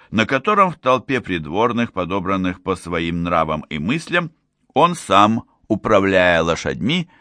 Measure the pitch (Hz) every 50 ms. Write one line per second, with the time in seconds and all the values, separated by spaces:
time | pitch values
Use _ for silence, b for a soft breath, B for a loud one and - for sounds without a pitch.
0 | b b - 104 110 - 139 131 - 214 214 202 196 185 160 - - 127 127 127
1 | - - 131 123 - - 92 85 76 73 80 101 113 120 117 117 117 110 - 92
2 | 90 82 95 101 87 92 98 95 92 92 90 - _ - 92 85 - 85 87 82
3 | 82 82 85 87 85 87 85 82 80 78 78 78 - - 80 76 76 95 - 165
4 | - - 175 175 170 156 - _ _ _ _ _ _ _ _ 131 156 170 175 -
5 | - - 95 98 104 107 113 120 - - _ _ _ _ 110 98 - 110 110 98
6 | 98 98 95 92 90 90 87 82 82 85 82 - - - 67 62 - 117 160 180
7 | 165 b b b